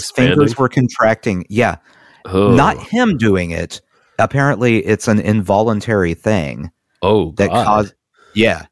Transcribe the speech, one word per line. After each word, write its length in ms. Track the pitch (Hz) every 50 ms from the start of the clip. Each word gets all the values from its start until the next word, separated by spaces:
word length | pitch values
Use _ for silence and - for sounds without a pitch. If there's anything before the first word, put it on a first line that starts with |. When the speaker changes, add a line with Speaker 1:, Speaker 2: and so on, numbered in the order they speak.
| -
Speaker 1:
expanding? 340 | - - - 127 - 92 151
Speaker 2:
fingers 200 | 143 139 117 -
were 120 | 131 123
contracting. 760 | - 143 127 123 - - 113 110 113 - - 117 95 90 85 -
Yeah. 260 | 101 113 117 98 80 - _ _ _ _ _ _ _ _ -
Speaker 1:
Oh. 320 | 95 92 95 101 104 120
Speaker 2:
Not 220 | 139 147 202 - -
him 360 | - - 220 240 254 220 175 113
doing 340 | 117 107 95 92 87 85
it. 300 | 82 82 85 - - - - _ _ _ _ _ _ -
Apparently, 640 | - - - 139 139 143 139 95 123 120 113 107 -
it's 220 | 101 107 - - -
an 100 | 107 104
involuntary 920 | - 101 107 107 92 95 98 104 113 117 107 104 - 117 110 101 90 85 82
thing 560 | - - 110 107 95 78 69 57 60 78 85 - _ _ _ _ _
Speaker 1:
Oh, 300 | 87 98 107 104 82 80 76 -
Speaker 2:
that 140 | 101 87
Speaker 1:
God. 140 | 90 120 107
Speaker 2:
cause-, 280 | 104 104 107 104 95 - _ _ _ _ _ _ _ _
yeah, 300 | 107 110 110 87 80 78 -